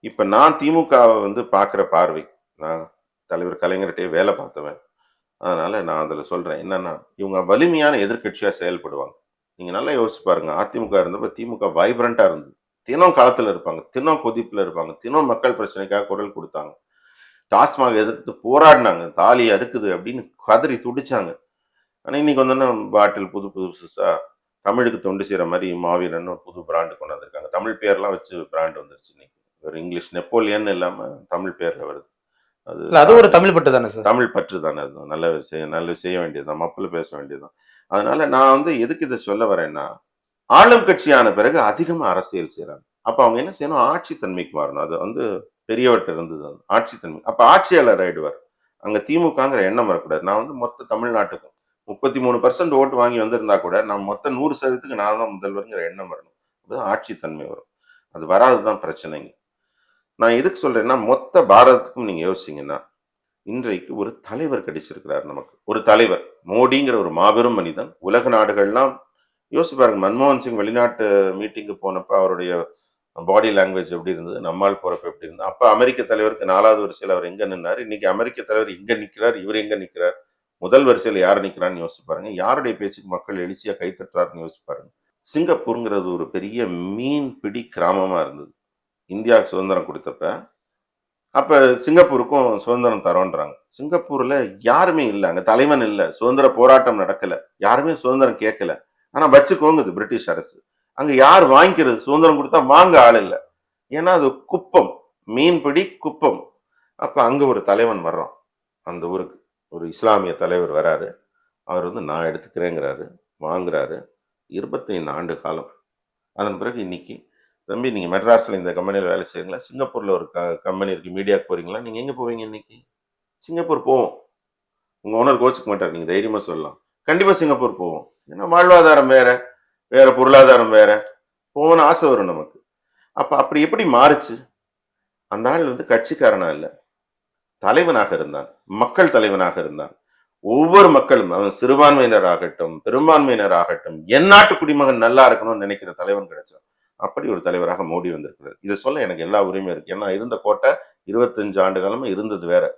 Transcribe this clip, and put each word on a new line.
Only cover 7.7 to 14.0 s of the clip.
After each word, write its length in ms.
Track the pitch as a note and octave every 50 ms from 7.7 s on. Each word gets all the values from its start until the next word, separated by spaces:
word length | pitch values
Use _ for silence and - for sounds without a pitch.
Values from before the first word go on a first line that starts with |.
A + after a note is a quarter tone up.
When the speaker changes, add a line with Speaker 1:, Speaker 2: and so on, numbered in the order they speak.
| E3 D#3 D3+ D3 D3 A#2 G2+
Speaker 1:
எதிர்க்கட்சியா 440 | G2+ A#2 - - G#2+ G2 - G#2+ G2+ F#2+ -
செயல்படுவாங்க. 560 | F2+ F2+ F2+ E2 D#2 - C#2+ C#2+ C#2 C2+ _ _ _ _ _ _ _ _ _ _
நீங்க 120 | F2+ F2 F2+
நல்லா 160 | G2+ C3 C#3 D3 B2+
யோசிச்சு 220 | A2+ A2 - - -
பாருங்க, 280 | - F2+ E2 D#2 D#2+ D2+ E2+
அதிமுக 340 | G#2 - - A#2+ A2+ G2+ G2+ F#2+ F2+
இருந்தப்ப 260 | F2+ F#2 G2+ - G#2 -
திமுக 320 | - A2+ A#2 A#2 - G#2 F#2 D#2+
வைப்ரண்டா 480 | E2 F2 A2 B2 A#2 A#2+ A#2+ A#2 A#2 G#2 F#2
இருந்தது. 240 | E2 D2+ D2 - _ _ _ _ _ _ _ -
தினம் 260 | B2+ D#3 F3+ F3+ -
களத்துல 340 | C3+ A#2+ B2+ B2+ - A#2 G#2 F2+
இருப்பாங்க, 280 | F2 - F2 E2 D#2+ - _ _
தினம் 260 | C3